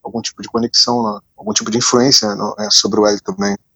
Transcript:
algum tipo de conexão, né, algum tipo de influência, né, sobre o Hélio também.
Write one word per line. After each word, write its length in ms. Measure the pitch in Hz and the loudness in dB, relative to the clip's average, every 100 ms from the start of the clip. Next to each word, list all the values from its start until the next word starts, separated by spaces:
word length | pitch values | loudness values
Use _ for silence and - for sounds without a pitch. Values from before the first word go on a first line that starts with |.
algum 200 | 98 113 | -10 -8
tipo 200 | - - | -8 -10
de 60 | - | -6
conexão, 560 | 117 117 - - 120 | -2 0 0 0 0
né, 160 | 110 101 _ - | -2 -4 _ -10
algum 140 | 107 | -6
tipo 180 | 110 113 | -4 -2
de 80 | 117 | 0
influência, 560 | - 123 135 131 107 | 2 4 4 2 0
né, 340 | 101 104 104 104 | -2 -6 -4 0
sobre 280 | - 101 107 | 0 2 4
o 60 | 107 | 4
Hélio 160 | 104 | 2
também. 340 | - 95 101 101 _ | -4 -4 -2 -4 _